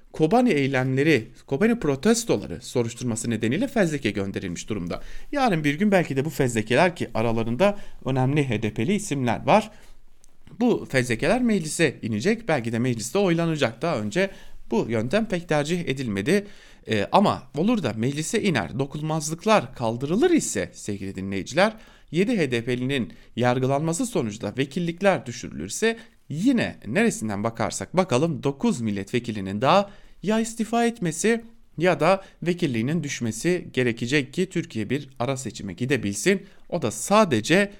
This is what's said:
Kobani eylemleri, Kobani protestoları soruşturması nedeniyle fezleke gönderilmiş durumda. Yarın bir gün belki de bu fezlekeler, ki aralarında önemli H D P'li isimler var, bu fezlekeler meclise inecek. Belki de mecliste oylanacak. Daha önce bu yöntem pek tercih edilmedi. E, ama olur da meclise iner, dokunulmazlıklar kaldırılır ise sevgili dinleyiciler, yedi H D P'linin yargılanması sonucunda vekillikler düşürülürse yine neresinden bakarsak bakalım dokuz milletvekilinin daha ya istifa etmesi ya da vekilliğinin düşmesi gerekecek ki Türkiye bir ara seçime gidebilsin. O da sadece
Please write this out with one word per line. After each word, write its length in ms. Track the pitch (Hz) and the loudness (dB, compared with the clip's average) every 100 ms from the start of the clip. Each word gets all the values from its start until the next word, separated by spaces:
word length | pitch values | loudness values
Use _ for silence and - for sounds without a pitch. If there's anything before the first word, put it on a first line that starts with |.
| - | -10
Kobani 380 | - 156 233 247 | 0 2 4 4
eylemleri, 800 | 147 135 131 131 131 151 139 - - - | 4 2 2 2 2 4 4 2 -12 -4
Kobani 320 | 135 220 233 | 2 2 2
protestoları 800 | 151 135 208 233 - 120 78 - | 0 2 2 2 2 0 -2 -10
soruşturması 680 | - 127 117 - 123 110 117 | -4 -2 -2 -2 -4 -4 -2
nedeniyle 380 | 110 113 147 269 | 0 0 0 0
fezleke 440 | 226 175 147 110 | 2 2 2 -2
gönderilmiş 580 | 98 98 98 92 85 - | -2 -2 -4 -6 -6 -6
durumda. 320 | 104 85 90 - - - | -6 -4 -6 -6 -8 -6
Yarın 320 | 285 254 160 | 0 2 2
bir 100 | 147 | 0
gün 180 | 147 208 | 2 4
belki 240 | 190 156 135 | 4 4 0
de 100 | 156 | 0
bu 40 | |
fezlekeler, 640 | - 131 110 107 127 180 - | 0 0 0 2 4 4 0
ki 140 | 123 | -4
aralarında 640 | 110 117 117 113 123 196 202 - - 135 | 0 0 0 0 2 2 0 -6 -8 -2
önemli 440 | 131 127 147 131 | 0 2 2 0
H 140 | 107 | 0
D 100 | 107 | -2
P'li 200 | 104 120 | -2 0
isimler 520 | 202 104 139 123 104 117 | 0 -2 -2 -2 0 4
var, 260 | 196 - - - - - - - - - - | 4 2 -10 -20 -18 -20 -20 -20 -20 -12 -2
bu 260 | 240 185 - | 0 0 0
fezlekeler 520 | 131 123 113 139 233 | 0 2 2 2 2
meclise 580 | 240 202 156 - 156 - | 2 0 0 0 0 0
inecek. 460 | 113 107 151 226 - | -4 0 0 0 0
Belki 240 | 151 113 | -2 0
de 80 | 113 | 0
mecliste 380 | 127 117 98 196 | 0 -2 -2 2
oylanacak. 640 | 196 165 165 156 123 117 | 4 2 2 2 0 0
Daha 180 | 165 135 | -2 -2
önce 320 | 107 170 190 - - - - | -2 0 -2 -4 -14 -12 -4
bu 140 | 226 120 | -2 0
yöntem 360 | 113 117 202 226 | 0 0 0 0
pek 240 | 180 170 | -2 0
tercih 300 | 151 143 180 | 0 0 -2
edilmedi. 680 | 147 135 127 98 107 202 202 - - - - | -2 -4 -4 -2 2 0 0 -12 -20 -14 -2
E, 180 | 107 - | -2 2
ama 320 | 175 196 98 - 135 | 4 4 2 -4 -2
olur 260 | 196 240 | 0 0
da 100 | 139 | 0
meclise 480 | 107 123 143 156 226 | -2 -2 -2 -2 0
iner, 380 | 202 139 82 110 | 0 0 -2 -4
dokunulmazlıklar 960 | 139 151 156 156 151 165 214 214 - - | -4 -4 -4 -4 -4 -4 2 2 2 -4
kaldırılır 540 | 113 120 143 190 359 | -2 -2 -2 2 4
ise 420 | 320 - - 87 | 4 0 -2 -4
sevgili 420 | - - 101 98 95 | -6 -8 -6 -6 -6
dinleyiciler, 580 | 98 98 87 143 208 220 - - - | -4 -4 -2 2 2 0 -16 -20 -4
yedi 260 | 156 202 233 | 0 2 2
H 140 | 143 | 2
D 120 | 120 | 0
P'linin 500 | 120 123 127 139 98 - - - | 0 -2 0 -2 -4 -8 -10 0
yargılanması 720 | 123 127 127 139 160 170 254 | 2 2 2 0 0 -2 -2
sonucunda 480 | 175 113 101 101 117 | -2 -2 -4 -4 -2
vekillikler 680 | 139 - 170 170 196 165 120 | -2 -2 -4 0 0 0 -2
düşürülürse 720 | 120 - 67 90 - 220 226 - _ - | -10 -10 -8 -8 -2 -2 -2 -8 _ -10
yine 480 | 143 226 240 101 - 101 | 0 2 2 0 -4 -4
neresinden 560 | 143 226 - 110 101 | 0 2 0 -4 -2
bakarsak 540 | 110 113 101 - 95 170 | -2 -2 -4 -4 -2 0
bakalım 460 | 185 123 165 131 | 2 2 0 0
dokuz 380 | 139 139 233 147 | -4 0 0 0
milletvekilinin 800 | 113 101 95 123 120 107 95 101 | -2 -2 -2 -4 -2 -6 -4 0
daha 280 | 131 185 202 - - - | 4 4 2 -6 -20 -8
ya 160 | 170 220 | -2 -2
istifa 460 | 226 - 214 233 240 | -2 -4 -2 0 0
etmesi 580 | 233 175 156 208 233 - - - - | 0 -4 0 0 0 -4 -20 -14 0
ya 220 | 175 147 | 2 4
da 240 | 151 196 - - | 4 2 -2 -6
vekilliğinin 600 | 160 175 160 117 120 170 | -4 0 0 0 0 -2
düşmesi 640 | 143 - 117 107 165 180 - | -4 -4 -4 -2 0 -2 -2
gerekecek 600 | - 123 113 120 151 127 | 0 0 0 0 0 0
ki 160 | - 180 | -2 -2
Türkiye 400 | 175 165 113 104 | -4 -6 -6 -4
bir 200 | 131 - - | -4 -6 -6
ara 180 | 123 131 | -4 -4
seçime 360 | 127 87 101 | -6 -8 -8
gidebilsin. 720 | 85 123 135 104 101 - 196 - - - | -4 -2 0 -2 -2 0 0 -2 -20 -8
O 120 | 170 | -4
da 100 | 117 | -4
sadece 800 | - - 208 208 113 110 170 202 | -4 2 4 6 2 4 2 2